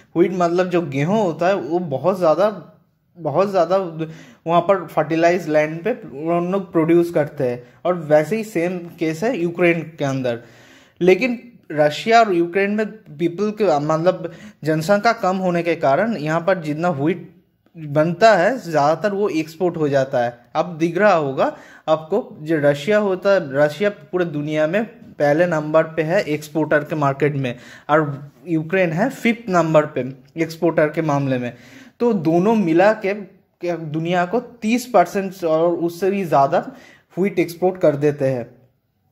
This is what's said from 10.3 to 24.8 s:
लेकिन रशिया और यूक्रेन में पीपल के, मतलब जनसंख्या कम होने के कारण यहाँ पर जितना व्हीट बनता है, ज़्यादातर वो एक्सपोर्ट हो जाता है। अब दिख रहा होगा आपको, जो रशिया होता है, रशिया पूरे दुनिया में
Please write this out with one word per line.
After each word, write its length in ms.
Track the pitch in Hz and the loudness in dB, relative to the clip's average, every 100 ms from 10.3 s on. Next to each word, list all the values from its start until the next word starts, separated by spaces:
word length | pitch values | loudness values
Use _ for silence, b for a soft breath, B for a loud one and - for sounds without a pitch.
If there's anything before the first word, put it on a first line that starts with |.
| 117 B B B B B B | -4 B B B B B B
लेकिन 520 | 175 185 247 233 - - - | 4 4 2 -4 -10 -20 -8
रशिया 480 | 151 151 147 220 226 | 0 0 0 4 4
और 140 | 220 | 6
यूक्रेन 360 | 175 170 190 202 | 2 0 0 0
में 160 | 208 214 | -2 -4
पीपल 600 | - - 147 170 170 208 | -8 -18 -4 -4 -2 -4
के, 300 | 214 196 143 | 0 0 2
मतलब 520 | 151 156 175 170 165 B B B | 0 0 0 0 -6 B B B
जनसंख्या 480 | 147 156 160 202 233 | -2 -2 2 2 2
कम 240 | 220 185 190 | 0 0 0
होने 260 | 185 170 | 0 0
के 120 | 170 | -2
कारण 420 | 160 147 139 226 185 | 0 2 2 0 -2
यहाँ 240 | 151 165 | -2 -2
पर 180 | 170 185 | 0 -2
जितना 320 | 156 151 175 | -2 -2 -2
व्हीट 420 | 139 151 185 - - _ _ _ 165 | 0 -2 -2 -8 -20 _ _ _ -16
बनता 600 | 151 147 160 170 226 190 | -4 0 0 4 6 6
है, 220 | 190 262 | 4 0
ज़्यादातर 560 | 170 151 143 160 208 | -2 2 2 2 -2
वो 140 | 196 208 | -2 -2
एक्सपोर्ट 480 | 156 156 - 180 170 | -2 -6 -2 -4 0
हो 120 | 147 | 0
जाता 360 | 139 131 123 | 0 0 0
है। 140 | 120 - _ 151 | -2 -4 _ -4
अब 220 | 175 160 | -4 -2
दिख 200 | 170 165 | -2 2
रहा 140 | 208 | 2
होगा 440 | 170 139 135 262 302 B B - | 2 0 -2 -4 -4 B B -2
आपको, 480 | 156 160 202 247 - | -2 0 -6 -6 -12
जो 160 | 151 160 | -4 0
रशिया 400 | 143 143 175 208 | 2 0 0 0
होता 360 | 208 185 196 | 0 0 2
है, 180 | 196 147 | 2 0
रशिया 380 | 135 151 151 208 | 0 0 2 -4
पूरे 340 | 202 - 180 | -4 -8 -4
दुनिया 420 | 170 151 147 151 156 | -2 -4 -4 -2 0
में 180 | 202 | 0